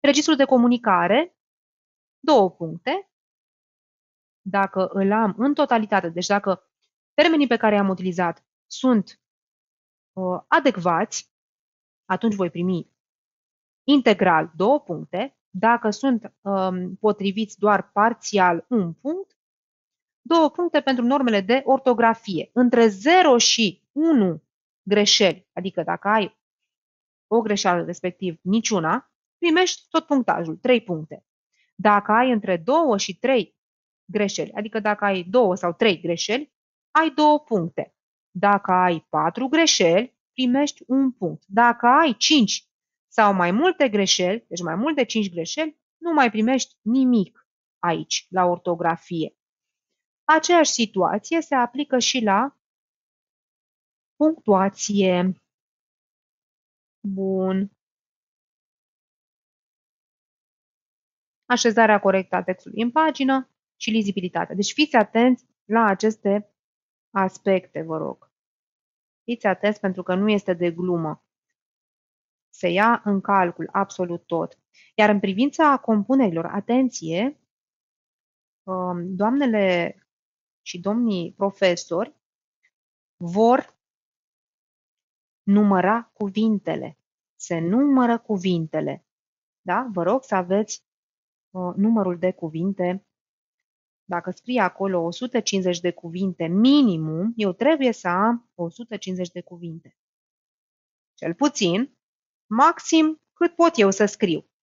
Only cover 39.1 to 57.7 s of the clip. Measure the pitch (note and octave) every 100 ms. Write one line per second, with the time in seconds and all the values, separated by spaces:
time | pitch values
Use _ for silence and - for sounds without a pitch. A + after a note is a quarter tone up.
39.1 | D#3 D#3 F3 C4 D#4 D#4+ - F3 E3+ B3
40.1 | _ _ - B3+ B3+ D4 - - C4+ C4+
41.1 | B3 F3 D3+ _ G3 A#3+ A#3 A#3+ C4+ D#4+
42.1 | A3 - D4+ G#3 - _ _ _ _ _
43.1 | - G#3 F#3+ F3 G3+ F4 F#4 C4+ G#3 F#3+
44.1 | - F3+ A3 _ F3 E3+ E3+ C4+ D4 A#3
45.1 | A3+ G3+ E3+ E3 - D#4 - _ _ E4
46.1 | D#4 B3 G#3+ A3 C4 - _ G#3 B3+ B3+
47.1 | A#3+ F3+ _ _ _ _ _ F3 E3 D#3
48.1 | - _ F#3 F3+ F3 F3+ E3 E3 E3 -
49.1 | E3+ D3+ _ _ _ _ _ _ _ _
50.1 | _ - D#4 D#4 F4 D4 - A3 G3 E3+
51.1 | F#3+ - E4 D#4 C4+ A#3+ B3+ C#4+ B3+ A#3
52.1 | C4 G#3+ G3 C4 _ _ _ _ _ _
53.1 | _ _ _ _ _ _ _ _ _ _
54.1 | _ D#4 D#4+ - G3 F#3+ - - G3+ F#3+
55.1 | F3+ F#3 F3+ _ _ _ _ _ _ _
56.1 | _ _ _ _ _ _ _ _ _ G#3
57.1 | F#3+ F#3+ F#3+ F#3+ F#3+ G3+